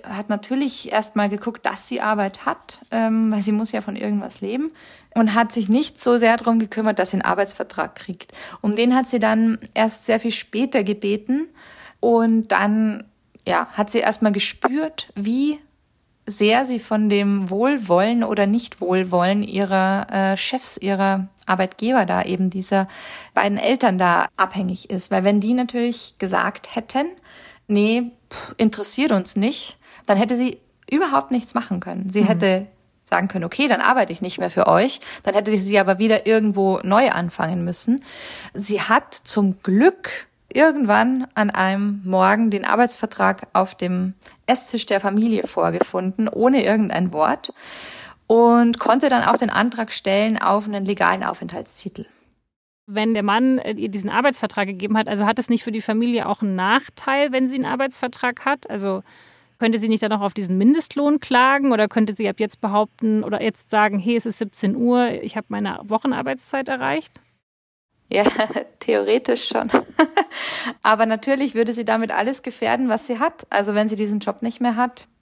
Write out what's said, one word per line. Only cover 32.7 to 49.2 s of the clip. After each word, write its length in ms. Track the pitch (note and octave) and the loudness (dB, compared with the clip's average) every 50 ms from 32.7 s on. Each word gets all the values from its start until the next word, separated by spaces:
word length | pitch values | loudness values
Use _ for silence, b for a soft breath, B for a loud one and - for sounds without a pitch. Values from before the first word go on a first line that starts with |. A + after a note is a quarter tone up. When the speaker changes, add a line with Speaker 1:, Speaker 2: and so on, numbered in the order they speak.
| _ _ _ _ _ _ _ | _ _ _ _ _ _ _
Speaker 1:
sagen 240 | - F3+ F3 F#3 | -2 0 0 0
können, 180 | F#3+ - F#3+ E3 | -2 -4 -4 -6
„Okay, 220 | F3 - - C#4+ | -4 -2 0 0
dann 140 | C#4+ A3 - | 2 2 2
arbeite 300 | - - C4 C4 G3 - | 2 2 2 2 2 0
ich 120 | E3 E3+ G3 | -2 -6 -8
nicht 160 | F#3 - - | -8 -6 -6
mehr 100 | F3+ F3+ | -6 -2
für 160 | - F#3 - | 0 2 4
euch.“ 360 | - E3 F3 A3 C4+ - B B B B B | 4 4 4 4 2 -2 B B B B B
Dann 140 | - G#3 F#3+ | -4 -2 0
hätte 200 | G#3 G3+ G#3+ G#3+ | 0 2 2 0
sie 220 | G3 F#3+ G3 G#3 | 0 0 2 2
aber 220 | G3+ G3 F#3+ F#3+ F#3 | 4 4 2 2 2
wieder 260 | A3 A3 G#3+ G#3 - | 2 2 2 2 2
irgendwo 540 | G#3 A3 A3 G#3+ G#3+ F#3+ G3 G3 F#3+ F#3+ - | 2 2 4 4 2 2 2 2 2 0 0
neu 300 | - F#3 G3 A3 C4+ B3 | 0 2 4 4 4 4
anfangen 520 | - - F3 E3+ - - F3 D#3+ F3+ F3 E3+ | 2 0 -4 -4 -4 -4 -4 -2 -2 -2 -4
müssen. 400 | F3 F3 - - A3+ A#3+ C#4 B B B B B B B B B B - | -4 -4 -2 0 0 0 0 B B B B B B B B B B -10
Sie 260 | F#3+ G3+ G3+ G#3 F#3+ | -8 -4 -4 -4 -2
hat 320 | - - A3 B3 - - - | 0 2 2 2 2 0 -6
zum 480 | - - - - G#3+ G3+ G3 F#3 - | -4 -2 0 0 2 2 2 0 -2
Glück 640 | - - F#3 G#3 C#4 F#4 F#4 - - - - - - _ _ _ _ - | 0 2 4 6 6 6 4 2 -4 -10 -10 -12 -14 _ _ _ _ -2
irgendwann 760 | - - D4+ D#4+ C#4+ D4 C4 G3+ G#3 G#3+ A3+ B3 C4 C4 B3+ - - | 2 4 4 4 4 2 2 4 4 4 4 2 0 -2 -4 -4 -2
an 160 | A3 G#3+ G#3 | 0 0 0
einem 520 | - - F#3+ F#3+ G3 G3 G3+ G#3 G3+ G3+ F#3+ | 0 0 0 0 0 0 -2 -2 -4 -4 -4
Morgen 440 | F#3 F#3 F#3 F#3 F#3+ G#3 A3 A#3 A3 | 0 2 4 4 4 4 4 2 2
den 160 | G3+ G3 - | 0 0 0
Arbeitsvertrag 800 | - - A3 B3 A#3+ - - - G#3+ - - G3 F#3+ F#3+ F#3+ - - - | 0 2 2 2 2 0 -4 -6 -6 -2 0 0 0 0 -2 -4 -2 0
auf 220 | F3+ F#3+ F#3+ - | 0 0 0 -2
dem 380 | - F#3 F3+ F3+ F3+ F#3 F#3+ F#3+ B B B B B _ | -6 -4 -2 -2 -2 -4 -4 -6 B B B B B _
Esstisch 380 | - B3+ - - - - A3 - | 0 2 2 0 -2 -4 -4 -2
der 160 | - G#3 G3 | -2 -2 0
Familie 440 | G3 G3 G3 G#3+ A3 A#3 A3 G3 F3 | 0 0 0 2 2 2 0 0 -2
vorgefunden, 840 | - - F3 E3+ E3+ E3 - - - - F#3 F#3 F#3+ F#3+ - A3 - | -4 -2 -2 0 0 0 -2 -2 -2 -4 -4 -4 -4 -2 -4 -4 -4
ohne 340 | - - A3 B3+ C4+ C4 - | 0 2 2 4 4 4 4
irgendein 480 | F#3+ G#3+ A3 G#3+ F#3 - E3 F#3 F3+ | 2 2 2 2 0 0 -2 -2 -2
Wort, 400 | D#3+ D3+ D#3 - C#4+ - - - B B B B B B B B B B B B B B _ | 0 0 0 0 0 -2 -6 -12 B B B B B B B B B B B B B B _
und 520 | - A3 A#3 A#3 A#3 A#3 A#3+ A#3 A#3 A#3 - | 4 6 6 8 8 8 6 6 4 2 2
konnte 300 | - - A3+ C4+ - C#4 | 2 2 2 4 2 2
dann 140 | C4 A#3 | 2 2